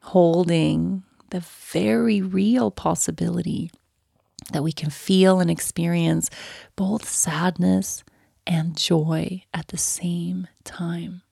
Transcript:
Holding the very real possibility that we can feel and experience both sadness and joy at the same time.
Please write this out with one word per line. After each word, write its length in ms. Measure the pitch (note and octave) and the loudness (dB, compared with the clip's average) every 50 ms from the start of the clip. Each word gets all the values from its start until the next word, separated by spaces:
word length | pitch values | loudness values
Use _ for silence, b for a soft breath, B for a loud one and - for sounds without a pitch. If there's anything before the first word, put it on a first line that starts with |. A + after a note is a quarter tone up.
| - | -18
Holding 1000 | - - F#3 F3 E3+ E3 F3 F#3 E3 E3+ E3 D#3+ D#3 D#3 D#3+ E3 F3 F#3+ F#3+ F#3+ _ _ _ _ _ | 2 4 6 6 6 6 4 4 4 4 4 4 4 2 2 0 -2 -2 -4 -6 _ _ _ _ _
the 100 | - F3+ | -8 -8
very 800 | E3+ - - - - - - - F#3+ G#3+ A3 A#3 A#3 A#3 G#3+ G3+ | -8 -8 -18 -20 -20 -4 -2 0 2 2 2 2 2 2 2 0
real 520 | F#3+ F#3+ F#3 F#3+ G3 G#3+ A#3+ B3+ A#3+ G#3+ F#3+ | 0 -2 0 2 2 4 4 4 2 0 -2
possibility 960 | - - E3 E3 E3 - - D#3+ D#3 E3+ E3+ F3 F3 F3 E3+ - - E3+ E3+ - _ _ _ _ _ _ _ _ _ _ _ _ - - - - | -2 -2 -2 0 0 -2 -4 -2 -2 -2 -2 -2 -2 -2 -4 -4 -4 -6 -8 -10 _ _ _ _ _ _ _ _ _ _ _ _ -20 -16 -6 -4
that 100 | D#3+ C#3 | -2 -2
we 100 | D#3+ D#3+ | -2 -4
can 180 | - - D3+ | -4 -6 -6
feel 500 | C#3+ - - - F#3+ F#3 F#3 F#3+ F#3 F#3 | -8 -8 0 2 4 6 6 6 6 4
and 100 | F3+ E3+ | 4 2
experience 800 | E3+ D#3+ - - - - E3+ E3+ E3+ E3+ E3 E3 D#3+ E3 - - B B B B B B B B B | 0 -2 -4 -6 -4 -2 -2 0 0 2 2 2 2 0 0 -4 B B B B B B B B B
both 320 | - G3 F#3+ G#3 A3 - - | -4 -2 -2 -2 -4 -4 -6
sadness 960 | - - - F3+ D3+ D#3 E3+ F#3 E3+ - F3 F#3 - - F#3+ - - - - b b b b b b b _ | -4 -2 -2 -2 -2 0 0 -2 0 2 2 2 4 2 0 -2 -8 -12 -14 b b b b b b b _
and 300 | - F3 D#3+ D#3+ E3+ D#3+ | -2 -2 0 0 -2 -4
joy 680 | - - - F3 D#3+ D3+ D#3+ E3 D#3+ E3 - F#3 F#3 _ _ - | -4 0 2 2 2 2 2 0 -2 -2 -4 -6 -10 _ _ -10
at 140 | E3 D#3+ _ | -10 -10 _
the 100 | - F3 | -6 -6
same 680 | - - - - - F3 F3 F3 E3+ E3+ F#3 F3+ F#3 - _ _ _ | -4 -4 -4 -4 -4 -4 -4 -2 -4 -4 -6 -6 -8 -10 _ _ _
time. 580 | - - - F3+ E3+ E3+ E3+ E3+ E3+ F3 F3+ _ _ | -18 -10 -8 -6 -6 -6 -6 -8 -10 -12 -14 _ _